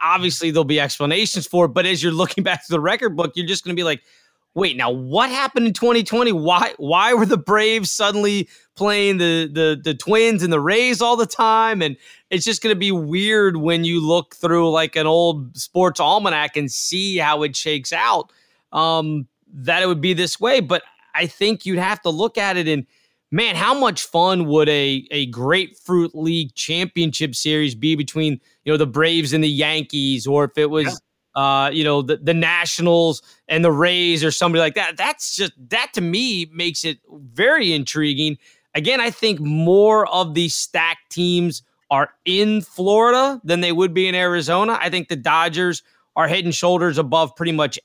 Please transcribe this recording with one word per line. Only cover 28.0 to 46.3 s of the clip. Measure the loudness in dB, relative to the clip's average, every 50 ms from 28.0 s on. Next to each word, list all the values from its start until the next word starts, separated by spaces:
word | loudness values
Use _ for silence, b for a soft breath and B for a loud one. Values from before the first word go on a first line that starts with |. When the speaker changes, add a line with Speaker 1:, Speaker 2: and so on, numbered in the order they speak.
| -4 -4 -4 -2 -2 -2 -2 -4 b b b b b
Speaker 1:
you | -2 0
know, | 0
the | 0 0
Braves | 0 0 0 2 2 0 0 0
and | 0 0
the | 0 0
Yankees, | 0 0 -2 -2 -2 -4 -4 -6 -4 -4 -2 -2 -2 -2 -2 0
or | 0 0 0
if | 0 0 -2
it | -2 0
was, | 0 -2 -2 -2 -4 -8 -14 _ _ _ _ _ _ -2
Speaker 2:
Yeah. | 0 2 2 2 0 0
Speaker 1:
uh, |
you | 0 0 0
know, | 0 0 0
the, | 0 -2 -4 -2
the | 0 0 0
Nationals | 2 0 0 0 0 -2 -2 -4 -2 2 2 4 4 4 2 0 -4 b b b b b -4
and | 0 2 4
the | 4
Rays | 4 4 2 2 2 2 2 0 0 0 0
or | -2
somebody | 0 0 0 2 2 2
like | 2 2 0
that? | -2 -4 -4 -4 -4
That's | -4 -4 -4 -6 -8 -8 -6 -4
just, | -4 -6 -6 _ -10 -6
that | -4 -4 -4 -4 -4
to | -4
me | -4 -2 -2 -2 -2 -2 -4 -4 -6 -8
makes | -8 -6 -6 -4 -4 -4 -6
it | -8 -8 -10 _ _
very | -20 -20 -20 -12 -4 0 2 2 4 2 2 0
intriguing. | 0 -2 -4 -4 -4 -2 -2 -2 -2 -2 -2 -4 -4 b b b b b b b b
Again, | -4 -2 0 0 0
I | 0 -2
think | -4 -2 -2 -2 -2 -2
more | -2 -2 -2 0 2 4 4 6 6 6 6 4 2 2
of | 0 -2 -2 0 -2
the | -2 -2 -2
stacked | -4 -6 -8 -4 -2 -2 -2 -2 -4 -6 _ _
teams | -6 -2 0 0 2 2 0 0 -4 -6 -12 _ _ _ _ _
are | 0 0 0 0 -4 _ _
in | -2 0 2 2 2 0 -2
Florida | -4 -6 -8 -4 0 2 4 4 4 4 4 4 2 0 -2 -4 -2
than | -2 0 0
they | 0 0
would | 0 2 0 0 2
be | 0 0 0
in | 0
Arizona. | 0 0 0 0 -2 0 0 0 0 2 0 0 -2
I | -2 -4
think | -4 -6 -6 -6
the | -8
Dodgers | -4 0 0 2 2 2 0 0 -2 -2 -2 -2 -6 -10 _ _ _ _ _ _ -2
are | 0
head | 0